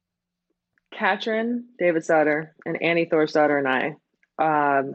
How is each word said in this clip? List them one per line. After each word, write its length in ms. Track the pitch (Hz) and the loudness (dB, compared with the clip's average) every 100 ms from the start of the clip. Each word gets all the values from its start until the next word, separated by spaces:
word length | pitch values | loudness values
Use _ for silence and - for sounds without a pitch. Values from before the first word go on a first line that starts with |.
| _ _ _ _ _ _ _ _ _ | _ _ _ _ _ _ _ _ _
Katrin, 720 | - 208 202 226 220 226 240 240 - | -4 -2 -2 -2 -2 -2 -6 -8 -2
David's 280 | 175 165 160 | 0 0 2
daughter, 480 | 160 151 151 160 _ - | 2 2 0 -4 _ -10
and 160 | 165 | -4
Annie 240 | 165 170 165 | 0 0 0
Thor's 260 | 160 151 | 0 2
daughter 240 | 156 151 143 | 2 2 2
and 100 | 135 | 0
I, 260 | 131 139 156 _ _ _ - | 0 -2 -8 _ _ _ -4
um, 540 | 156 151 143 139 135 | 0 2 2 0 -2